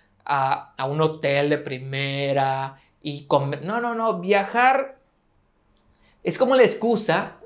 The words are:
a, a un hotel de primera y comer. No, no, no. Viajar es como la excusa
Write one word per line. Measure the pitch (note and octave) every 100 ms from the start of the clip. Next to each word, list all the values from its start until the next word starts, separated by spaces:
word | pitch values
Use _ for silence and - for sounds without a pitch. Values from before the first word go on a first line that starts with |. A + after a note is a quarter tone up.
| _ _ -
a, | C#3+ C3+ - - -
a | C3+
un | D#3
hotel | D#3 D#3 C#3 C#3 D3
de | D3
primera | D3 B2+ C3+ C3+ C#3 C#3 C#3 C#3 C3+ C3+ C3+ - _ _
y | D3+ C#3+ -
comer. | C#3+ C#3 C#3+
No, | D#3+ A#3
no, | A#3+
no. | A3+ A3+ F#3
Viajar | F3+ G3+ G3 A#3 B3+ C#4 C4+ - _ _ _ _ _ _ _ _ _ _ _ _
es | F3 E3
como | B3 C4
la |
excusa | A3 - A3+ A3 - E3+ - -